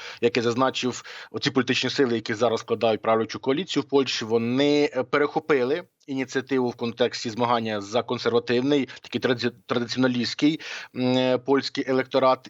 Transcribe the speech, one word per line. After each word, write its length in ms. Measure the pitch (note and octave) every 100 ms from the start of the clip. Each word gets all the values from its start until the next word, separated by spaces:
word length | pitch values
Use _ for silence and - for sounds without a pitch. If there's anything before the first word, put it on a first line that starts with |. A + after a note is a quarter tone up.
| - -
як 160 | A#2 B2+
я 60 |
зазначив, 600 | A#2 A#2 C3 - B2+ A#2 - - -
оці 200 | - -
політичні 380 | C3+ B2+ B2 B2+
сили, 260 | - B2+ A2+
які 180 | A2+
зараз 260 | G#2+ A#2 A2
складають 420 | - A2 A2+ G#2
правлячу 380 | A2+ A2+ A2 -
коаліцію 440 | C3 D3 F#3+ C#3+
в 20 | C3
Польщі, 400 | C#3 B2+ - A2
вони, 640 | A#2 A#2 B2+ D3 D3 D3 C3
е, 80 |
перехопили 800 | A#2+ D3 D3 D#3+ - C#3 B2 E3+ - _ -
ініціативу 600 | C3+ C3 C3+ B2+ C3 B2
в 60 | -
контексті 540 | A#2 A2+ A#2 - A#2+
змагання 520 | G#2+ A#2+ A#2+ A2 G#2
за 220 | G2 A#2
консервативний, 880 | A#2 A#2+ A#2+ A#2 B2 A#2+ C#3 D3 B2 -
такий 200 | - A#2
траді-, 300 | A#2+ A#2+ A#2+ - -
традиціоналістський, 920 | B2 A#2 A#2+ B2+ B2 A2+ - D3 D#3+ - - - -
м, 220 | B2+ B2+
е, 200 | B2+ B2
польський 460 | C3 C#3 - - C3+
електорат. 640 | C3 B2+ C3+ C3 C3